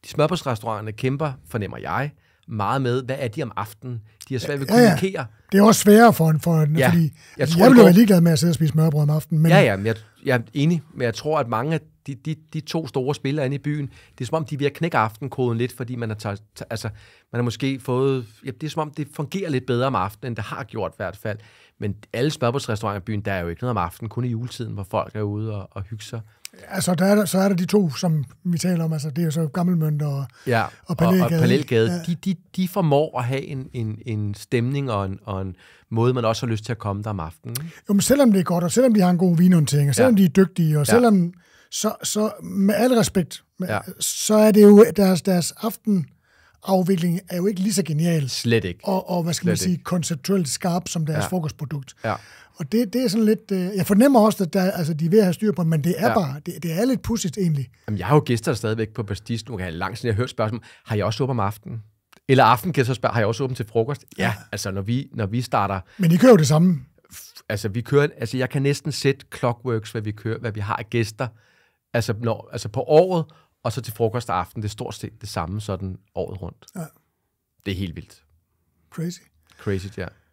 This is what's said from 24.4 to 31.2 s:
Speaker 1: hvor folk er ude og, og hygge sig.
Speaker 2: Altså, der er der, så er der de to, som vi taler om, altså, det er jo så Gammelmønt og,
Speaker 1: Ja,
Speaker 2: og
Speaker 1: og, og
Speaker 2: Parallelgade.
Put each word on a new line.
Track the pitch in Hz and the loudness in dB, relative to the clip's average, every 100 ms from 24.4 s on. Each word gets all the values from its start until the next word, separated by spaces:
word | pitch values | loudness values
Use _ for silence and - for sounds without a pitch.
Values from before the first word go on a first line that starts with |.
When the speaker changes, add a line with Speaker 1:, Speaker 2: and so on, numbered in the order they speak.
| 120 - 110 | -8 -10 -10
Speaker 1:
hvor | 104 95 | -10 -6
folk | 107 - 107 | -6 -6 -6
er | |
ude | 104 104 110 | -6 -6 -6
og, | 104 92 | -8 -12
og | - | -14
hygge | 92 110 | -14 -14
sig. | - 117 110 _ - - - | -12 -14 -14 _ -20 -20 -10
Speaker 2:
Altså, | 190 - | -6 -2
der | 175 | 0
er | 190 | 2
der, | 208 | 2
så | 190 185 | 2 0
er | 196 | 2
der | 185 | 0
de | 180 | 2
to, | 208 180 | 2 0
som | 123 180 156 131 - | -2 -2 -2 -4 -8
vi | 180 170 | -4 -2
taler | 180 175 | -2 -2
om, | 160 | -2
altså, | 156 151 | -4 -6
det | 139 | -4
er | |
jo | 170 | -4
så | 151 156 | -2 -4
Gammelmønt | 180 175 175 156 147 | -2 0 0 0 -2
og, | 147 139 135 _ - | -2 -4 -8 _ -2
Speaker 1:
Ja, | 117 | 0
Speaker 2:
og | 104 | 0
Speaker 1:
og, | - - | -8 -10
og | 170 | 0
Speaker 2:
Parallelgade. | 170 185 | 2 4